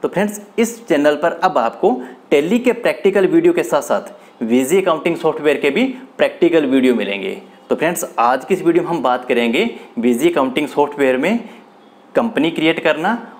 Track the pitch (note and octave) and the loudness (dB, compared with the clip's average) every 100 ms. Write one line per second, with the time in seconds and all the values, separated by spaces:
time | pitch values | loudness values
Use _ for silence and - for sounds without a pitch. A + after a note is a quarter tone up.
0 | C#3 - G#3 - - - A#2 - - D3+ | -4 -2 -4 -6 -10 -2 -2 -4 -2 2
1 | D3 D3 E3+ E3 F#3 C#3 A2+ - F#3 B3 | 2 2 -2 0 0 0 -2 0 0 0
2 | - - - C#3+ D#3 A#3 B3 A3+ - - | -8 -16 0 0 2 0 0 0 -2 0
3 | G3 G3 F#3 E3 E3+ E3+ D3+ D3+ - G#2 | 2 2 4 4 4 2 0 -2 0 -4
4 | - - - - A2+ B2+ C3+ F#3+ F#3 D#3+ | -4 -20 -20 -10 0 0 2 0 2 -2
5 | E3+ E3 D#3+ D3 D3 C#3 D3 C#3+ C4 - | -2 -2 -2 0 0 0 0 0 -2 -4
6 | - - C#3 - E3+ E3 C#3+ C3+ B2+ A2+ | -16 -2 -2 2 2 4 2 2 4 2
7 | G2+ G2 F#2+ G2 - - - B2+ D#3 E3+ | -2 -4 -6 -8 -14 -20 -6 -2 -2 -4
8 | - - A#2+ C3 - F#3+ D#3+ E3+ F3 E3+ | -6 0 2 0 -2 0 2 2 0 -2
9 | B2+ B2 - A#2+ A#2 B2 A#3 - - - | 0 -2 0 0 0 0 -2 -4 -12 -2
10 | A#2 A#2 E3 E3 C3 C3 C#3+ - C#3+ C#3+ | 0 2 2 2 0 -2 -4 0 -2 2
11 | C3+ B2+ D#3 A#3 - - - - - - | 0 2 0 -2 -6 -20 -20 -20 -20 -20
12 | - - A#2 A2+ D#3 D#3+ D#3 E3 D#3+ D#3 | -4 -2 -2 0 -2 0 0 0 0 0
13 | F3+ A#3 - | -2 -4 -8